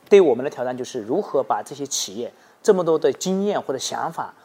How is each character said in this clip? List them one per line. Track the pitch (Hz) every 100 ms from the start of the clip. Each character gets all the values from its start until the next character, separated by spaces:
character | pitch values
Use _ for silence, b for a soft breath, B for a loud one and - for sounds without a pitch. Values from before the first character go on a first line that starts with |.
| _
对 | 202
于 |
我 | 165
们 | 120
的 | 135
挑 | -
战 | 123 127
就 | 123
是 | 127
如 | 104 160
何 | 208 143
把 | 127 110
这 | 107 139
些 | 139
企 | - - 98
业 | 113 b b b
这 | -
么 | 185 165
多 | 156
的 | 151
经 | 127 185 190
验 | 202 165
或 | 120
者 | 131
想 | - 120 139
法， | 165 107 b